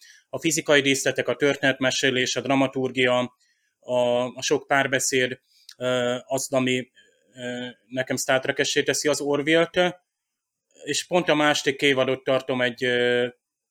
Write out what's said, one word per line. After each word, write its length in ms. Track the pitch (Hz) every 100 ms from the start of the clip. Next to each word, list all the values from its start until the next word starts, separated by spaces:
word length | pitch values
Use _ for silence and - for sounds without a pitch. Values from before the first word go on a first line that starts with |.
| - - _
a 100 | 131
fizikai 420 | 165 160 156 143
díszletek, 460 | 139 135 135 127 127
a 80 | 120
történetmesélés, 1000 | 143 135 135 131 131 - 135 127 127 127
a 60 |
dramaturgia, 960 | 123 135 135 131 131 123 127 123 123 _ _ _ _ _
a, 200 | - 123 123 120
a 180 | 123 123
sok 260 | - 147 -
párbeszéd, 720 | 143 131 131 - 131 127 127 _ _ - -
ö, 380 | 127 127 123 123 -
az, 280 | 131 -
ami, 380 | 131 127 127 123 _ _ _ _ 127
ö, 320 | 123 123 123 120 _
nekem 300 | 127 131 131
Star 220 | - 131
Trek-essé 440 | - 135 135 147
teszi 240 | 143 131 147
az 140 | 139
Orville-t, 720 | 143 143 147 165 165 180 175 - _ _ _ _ _ _ _ _
és 240 | - 143 -
pont 220 | 180 165
a 60 | 151
második 460 | 151 143 156 135
évadot 420 | 143 131 127 131
tartom 380 | - 131 139 127
egy, 220 | 123 117
ö, 440 | 127 123 123 123 123 - _ _ _